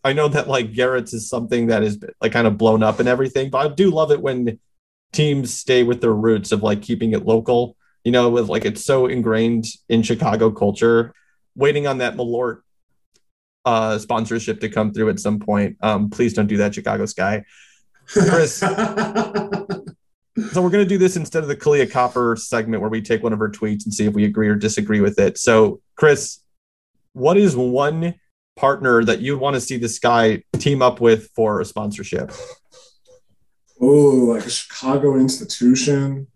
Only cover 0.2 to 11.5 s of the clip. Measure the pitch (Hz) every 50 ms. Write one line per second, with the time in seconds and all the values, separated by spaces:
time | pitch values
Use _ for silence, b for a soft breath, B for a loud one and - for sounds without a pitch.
0.2 | 151 147 139 143 127 - 139 127 117 107 107 120 123 127 131 123 113 - 117 113
1.2 | 110 - - 120 117 110 123 120 117 117 113 104 107 107 104 104 - - - _
2.2 | - 113 110 117 117 110 104 101 113 113 110 110 110 107 107 - 120 123 127 127
3.2 | 135 127 - 135 131 139 135 131 147 151 139 147 196 190 160 160 156 147 147 143
4.2 | - 139 127 127 123 117 110 - _ _ _ _ _ _ _ _ _ _ - -
5.2 | 151 151 143 139 127 117 - - - - 127 123 120 120 120 120 - 117 107 104
6.2 | 107 113 110 104 95 - 110 101 107 110 104 104 - - 120 113 113 113 107 104
7.2 | 92 104 110 113 110 - 123 120 123 117 _ _ _ _ _ _ _ 120 120 123
8.2 | 123 120 117 120 113 104 - 113 113 107 - - - - 135 135 127 127 135 123
9.2 | 110 113 110 110 113 117 117 113 113 - - _ _ - 117 113 110 - 120 110
10.2 | 165 117 104 110 113 110 104 - 101 101 101 - 113 117 117 117 117 120 _ _
11.2 | _ _ _ _ _ _